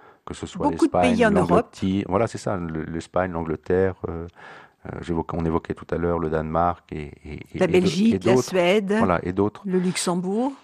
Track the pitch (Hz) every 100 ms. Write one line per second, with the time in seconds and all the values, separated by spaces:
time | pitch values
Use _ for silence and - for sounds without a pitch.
0 | - _ - 85 - - 285 82 320 90
1 | - 226 226 - - 190 - - 98 98
2 | - 95 113 - - 98 85 80 76 82
3 | - 90 92 82 80 - - 92 95 90
4 | 85 85 85 - - - - _ - -
5 | - 82 80 85 82 82 - 78 - 80
6 | 85 85 80 78 78 80 87 85 - 78
7 | 73 - 78 76 - - 180 175 180 160
8 | 226 196 180 - - 190 175 208 196 214
9 | 196 85 87 92 101 - 202 185 185 170
10 | - 180 180 208 262 269